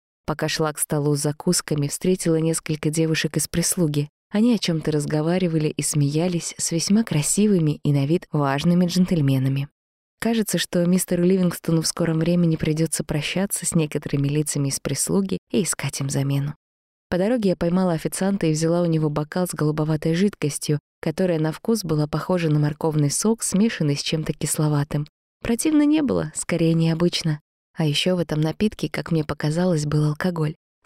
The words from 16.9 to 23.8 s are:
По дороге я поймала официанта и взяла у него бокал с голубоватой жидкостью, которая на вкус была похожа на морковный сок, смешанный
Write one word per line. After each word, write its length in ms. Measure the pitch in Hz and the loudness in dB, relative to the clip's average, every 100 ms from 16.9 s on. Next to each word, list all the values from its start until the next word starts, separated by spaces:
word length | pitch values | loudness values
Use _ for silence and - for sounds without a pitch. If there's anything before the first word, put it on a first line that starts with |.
| _ _ | _ _
По 80 | 175 | 0
дороге 340 | 202 247 202 | 2 2 0
я 60 | 170 | 0
поймала 360 | 170 180 185 | 2 2 2
официанта 540 | 160 156 - 190 - 165 | 0 -2 -2 -2 0 0
и 60 | |
взяла 300 | 156 160 175 | 0 2 2
у 40 | 175 | 2
него 220 | 160 156 | 2 0
бокал 380 | 147 151 185 180 | -2 -4 -2 -4
с 80 | |
голубоватой 600 | - 151 156 151 156 160 | 0 -2 0 0 0 0
жидкостью, 680 | 170 202 - 147 - - 147 - _ | 2 0 0 -4 -4 -2 -4 -4 _
которая 380 | 170 156 185 165 | -6 0 0 0
на 120 | 156 | 0
вкус 320 | 151 - 226 | -2 -2 -2
была 240 | 160 151 151 | 0 -2 0
похожа 440 | 151 - 180 160 | -2 -2 0 2
на 80 | 147 | 2
морковный 520 | 147 147 160 151 143 | 2 0 0 2 0
сок, 320 | - 214 226 | 0 0 0
смешанный 540 | - 190 226 - | 0 2 2 0